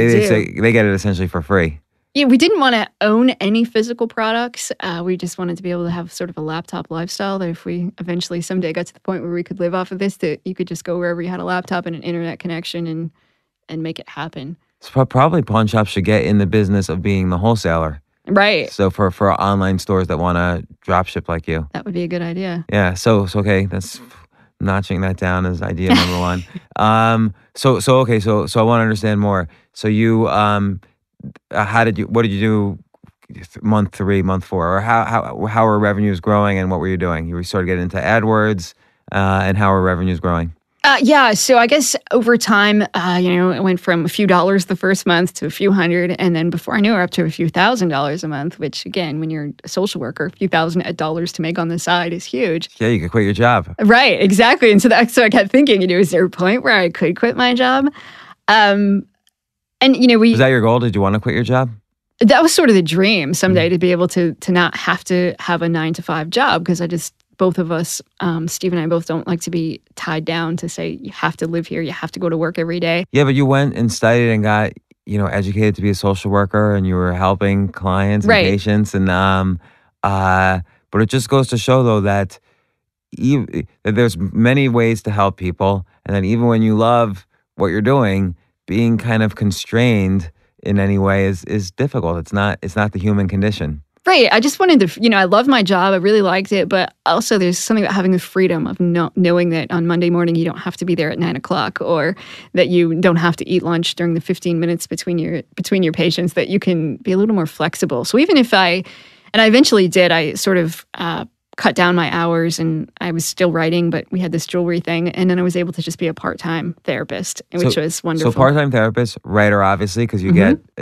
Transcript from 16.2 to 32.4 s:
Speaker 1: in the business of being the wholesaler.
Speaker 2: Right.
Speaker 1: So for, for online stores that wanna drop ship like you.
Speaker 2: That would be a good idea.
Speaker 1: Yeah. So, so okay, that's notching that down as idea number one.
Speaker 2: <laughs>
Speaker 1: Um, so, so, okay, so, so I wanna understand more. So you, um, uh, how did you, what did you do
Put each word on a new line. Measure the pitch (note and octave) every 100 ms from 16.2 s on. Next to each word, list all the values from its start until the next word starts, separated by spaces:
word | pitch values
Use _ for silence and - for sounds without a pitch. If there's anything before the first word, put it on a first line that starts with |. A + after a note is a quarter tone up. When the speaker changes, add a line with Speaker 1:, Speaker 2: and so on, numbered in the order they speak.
| F2
Speaker 1:
in | G#2
the | F#2+
business | G#2+ G2 G2+ F2+
of | F2
being | G2 F#2+ F#2
the | F2
wholesaler. | A2 A2+ E2+ E2 D#2 D2 _ _ -
Speaker 2:
Right. | G3 G3+ F3+ -
Speaker 1:
So | - F#2+
for, | F2+ G2
for | - G2 E2+
online | G2 G2 F#2+ F#2
stores | - F#2+ F2+
that | D#2+
wanna | F2 F2 F2 E2+ - -
drop | - F2+ F#2
ship | F2+ -
like | E2 D#2+
you. | D#2+ D2+
Speaker 2:
That | - -
would |
be | F3
a | E3+
good | F3
idea. | E3+ F3 F#3+ E3 D#3+
Speaker 1:
Yeah. | G#2 F#2
So, | F2+ A#2 G#2+ F#2+
so | G#2
okay, | G2+ F#2+ G2
that's | F#2+ F2+ - - - _ _ _ -
notching | F#2+ G2 F#2+ -
that | F#2+ F#2
down | F#2 F#2 F#2
as | F2
idea | F#2+ F2 F#2 F2+
number | F2 F2+
one. | F2+ F2+ F2
Speaker 2:
<laughs> | - _ -
Speaker 1:
Um, | G#2+ A2 A2+ A2+ A2 - _
so, | - C3+ A2+
so, | - C3
okay, | A#2+ A2
so, | G2+ G#2 C#2+
so | A#2
I |
wanna | A2+ A#2
understand | A2 G#2 G#2+ G#2
more. | G#2 G2 E2+ _ _
So | - G#2+
you, | G#2+ A2+ A2+ G#2+
um, | G2 G#2 G#2 G2+ F#2 _ _ _ _ - - -
uh, | - G2+
how | A2+
did | A2+ F#2
you, | G#2
what | A2+
did | A2+
you |
do | G2